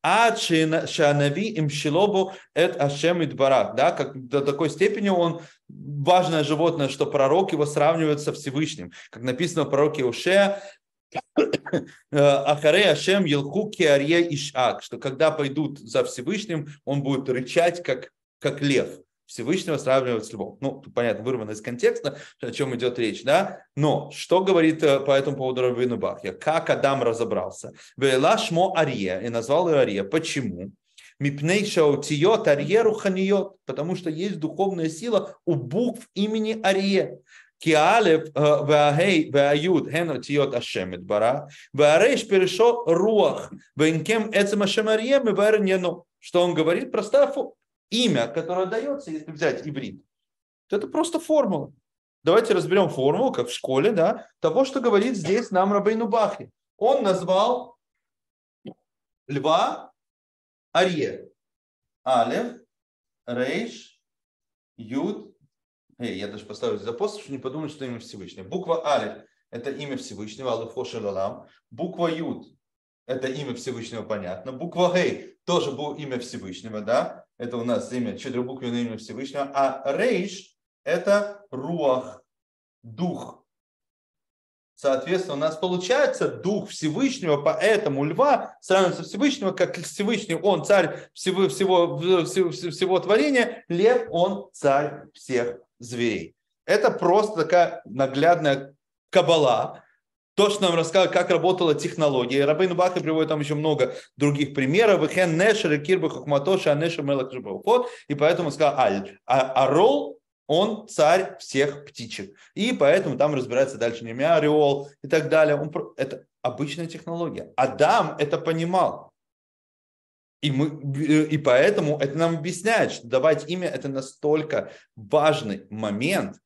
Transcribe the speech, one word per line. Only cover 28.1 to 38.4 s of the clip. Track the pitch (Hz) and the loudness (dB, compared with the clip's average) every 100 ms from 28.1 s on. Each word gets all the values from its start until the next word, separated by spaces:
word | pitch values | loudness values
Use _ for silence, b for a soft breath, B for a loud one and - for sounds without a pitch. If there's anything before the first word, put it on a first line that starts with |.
| 131 151 214 | 4 4 2
шмо | - 165 190 165 | 0 0 0 2
Арье", | 151 113 92 92 | 0 -2 -4 -4
и | 117 | -4
назвал | 117 117 151 175 | -6 0 0 2
его | 147 | 2
Арье. | 117 98 | 2 0
Почему? | 98 160 156 143 113 87 95 _ _ b b b | -2 -4 -2 -6 -6 -8 -12 _ _ b b b
"Мипней | 139 143 151 202 202 | -6 -2 0 0 0
шаотиот | 180 151 139 - 151 175 220 165 | 2 4 2 -2 2 2 4 2
Арье | 143 147 208 | 0 2 2
руханиот", | 220 214 202 185 190 196 180 _ | 2 0 -2 -2 0 0 -2 _
потому | - 131 156 180 | -10 -6 -6 -4
что | 170 | -6
есть | 156 196 165 | -6 -6 -6
духовная | 156 - 196 180 160 | -8 -2 -2 -2 -4
сила | 156 233 214 - - | -4 -2 -2 -2 -8
у | - 147 | -2 -2
букв | 120 170 247 - - | -2 -2 -2 -4 -12
имени | 185 208 220 214 220 | -2 -2 0 -2 0
Арье. | 202 190 196 190 151 - b b b _ | 0 2 2 0 0 -8 b b b _
"Ки | 160 | 2
алеф, | 151 160 226 202 156 156 | 4 6 6 6 4 2
э, | 143 | 2